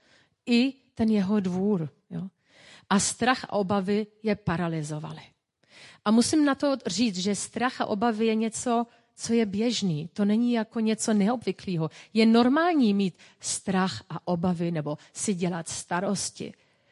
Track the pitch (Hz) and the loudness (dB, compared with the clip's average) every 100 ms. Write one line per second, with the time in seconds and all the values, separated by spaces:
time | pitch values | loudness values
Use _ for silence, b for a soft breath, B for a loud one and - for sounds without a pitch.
0 | b b b _ - 240 269 - _ - | b b b _ 2 2 2 -2 _ -2
1 | 220 214 185 214 185 185 202 185 151 _ | 0 2 2 0 0 0 0 0 -4 _
2 | _ 170 190 _ b b b b b 196 | _ -10 -10 _ b b b b b 0
3 | - - 233 254 - 208 190 202 190 208 | 0 -2 0 0 -2 -4 -2 -2 0 -2
4 | 214 _ 214 202 - 165 170 160 151 151 | -4 _ -4 -4 -2 -2 -2 -4 -6 -8
5 | 156 156 - _ _ _ B B B B | -10 -16 -20 _ _ _ B B B B
6 | 208 226 - 311 285 269 285 269 214 175 | 2 4 4 4 2 2 0 -2 -4 0
7 | 240 180 202 196 - 226 247 - - 208 | 0 0 -2 -4 -6 -2 -2 -2 -4 0
8 | 240 214 226 220 220 - 254 233 233 b | 0 2 0 0 -2 -4 -2 -2 -2 b
9 | b - - 233 214 196 240 208 196 147 | b -14 -2 0 0 0 -2 0 -2 -2
10 | 170 - 202 220 240 233 214 233 220 214 | -6 -2 2 2 2 0 -2 -2 -2 0
11 | - 214 196 247 196 190 196 165 160 B | 0 2 2 0 -4 -6 -4 -4 -4 B
12 | B 214 226 233 247 294 349 311 220 202 | B 2 6 6 6 4 2 4 4 2
13 | 190 - b b - - - 185 190 - | 0 -4 b b -8 -6 -2 0 0 -4
14 | - 160 - 175 185 170 170 160 147 147 | -10 -10 -4 -2 0 0 -2 -4 -6 -8
15 | b - - 175 175 170 - - - 175 | b -8 -4 -2 -2 -4 -8 -12 -4 -2
16 | 202 190 - - - - _ _ _ | -2 -4 -6 -10 -14 -14 _ _ _